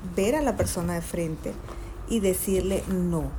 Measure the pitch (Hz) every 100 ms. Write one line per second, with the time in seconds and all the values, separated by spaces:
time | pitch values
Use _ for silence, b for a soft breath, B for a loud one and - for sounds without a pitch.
0 | 190 185 196 294 285 208 180 - 175 175
1 | 170 175 165 156 - - - B B B
2 | - 226 196 185 - 190 185 196 - 185
3 | 175 165 139